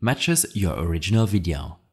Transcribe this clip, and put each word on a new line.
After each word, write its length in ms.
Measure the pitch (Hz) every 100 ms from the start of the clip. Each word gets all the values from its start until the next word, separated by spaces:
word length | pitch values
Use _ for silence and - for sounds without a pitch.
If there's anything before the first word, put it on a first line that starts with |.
matches 420 | 110 131 - 170 -
your 240 | 104 95 67
original 460 | 85 82 85 110
video. 540 | 113 101 85 76 65 - _